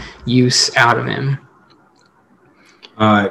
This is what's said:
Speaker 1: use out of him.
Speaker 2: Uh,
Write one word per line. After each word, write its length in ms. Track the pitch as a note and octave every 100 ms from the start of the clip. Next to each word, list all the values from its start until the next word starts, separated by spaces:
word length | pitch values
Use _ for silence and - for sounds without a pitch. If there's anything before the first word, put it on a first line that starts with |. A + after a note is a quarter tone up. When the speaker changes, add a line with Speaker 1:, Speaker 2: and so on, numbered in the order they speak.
| - - -
Speaker 1:
use 480 | B2 B2 - - C3
out 220 | A#2+ A#2+
of 80 | B2+
him. 320 | - C#3 C#3 - _ _ _ _ _ _ _ _ _ _ _ _ _ - -
Speaker 2:
Uh, 300 | G#2+ G#2 G2+